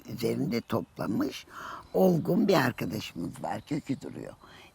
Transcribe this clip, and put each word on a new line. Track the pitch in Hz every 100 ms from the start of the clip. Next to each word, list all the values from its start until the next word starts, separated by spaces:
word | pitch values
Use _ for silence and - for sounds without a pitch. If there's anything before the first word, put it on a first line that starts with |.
| -
üzerinde | 123 113 117 135 226
toplamış | - 110 - - - - - - - - - - -
olgun | 180 190 165 - 180 208
bir |
arkadaşımız | 170 127 - 107 104 - - 87 -
var. | 80 107
Kökü | - 147 - 131
duruyor. | - - - - - - -